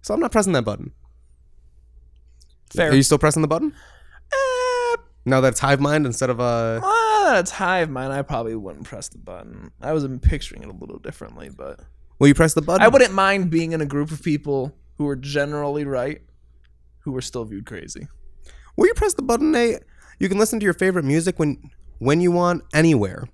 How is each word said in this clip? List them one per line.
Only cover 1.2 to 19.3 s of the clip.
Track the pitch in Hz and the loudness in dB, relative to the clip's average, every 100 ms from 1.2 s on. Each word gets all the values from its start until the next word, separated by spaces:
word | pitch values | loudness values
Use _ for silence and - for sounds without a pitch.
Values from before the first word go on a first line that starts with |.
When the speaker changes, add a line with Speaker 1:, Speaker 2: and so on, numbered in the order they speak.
| - _ _ - - - _ - - - _ - - _ _ | -20 _ _ -20 -20 -20 _ -20 -20 -20 _ -20 -20 _ _
Speaker 2:
Fair. | - 165 | -2 4
Speaker 1:
Are | |
you | 135 | 4
still | 135 147 | 6 4
pressing | 151 156 | 2 2
the | 156 | 0
button? | 160 302 - - - - - - | 0 -2 -6 -20 -20 -20 -20 -6
Speaker 2:
Uh, | 539 539 508 508 494 480 466 - _ | -2 -2 0 -2 -2 -2 -4 -6 _
Speaker 1:
Now | - 131 | -2 2
that | 131 | 2
it's | 113 | 0
hive | 135 139 | 0 2
mind | 139 151 143 | 2 0 0
instead | 117 127 | -2 -4
of, | 120 | -2
uh | 123 117 113 113 | 0 0 -2 -2
Speaker 2:
well, | 381 440 440 427 392 220 | -2 0 2 2 2 2
it's | 180 | 0
hive | - 185 185 160 | -4 -2 0 -2
mind, | 131 135 | -4 -6
I | 135 | -6
probably | 139 135 117 113 | -4 -4 -4 -8
wouldn't | 95 73 | -10 -16
press | - - - | -16 -14 -16
the | - | -18
button. | - 90 110 - - - | -18 -18 -18 -20 -20 -14
I | 123 | -4
was | 156 139 131 | -2 -2 0
picturing | - 147 - - | 0 0 -8 -14
it | - | -18
a | |
little | - - - | -16 -16 -16
differently, | - - 55 60 73 | -16 -16 -18 -18 -20
but | - 69 - - - - - | -16 -16 -16 -20 -20 -20 4
Speaker 1:
Will | 139 | 6
you | |
press | 135 165 | 6 4
the | 160 | 2
button? | 151 185 | 0 6
Speaker 2:
I | 214 | 6
wouldn't | 262 240 | 8 4
mind | 190 190 196 180 | 4 2 2 0
being | 160 165 | -2 -2
in | 165 | -4
a | |
group | 147 143 147 | -4 -4 -4
of | 156 | -6
people | - 147 143 139 131 - - - | -4 -4 -2 -4 -4 -10 -20 -6
who | 147 | -6
are | 139 | -6
generally | 135 143 143 147 143 147 | -4 -4 -2 -4 -4 -4
right, | 143 131 127 151 - _ _ _ _ _ _ _ | -4 -4 -4 -8 -16 _ _ _ _ _ _ _
who | - 131 | -10 -8
are | |
still | 123 123 | -8 -10
viewed | 113 101 113 | -10 -10 -12
crazy. | 101 - - - - - - - - - - | -14 -14 -14 -16 -18 -20 -20 -20 -20 -10 4
Speaker 1:
Will | 349 | 4
you | |
press | 466 427 | 4 0
the | 349 | 0
button, | 262 | 0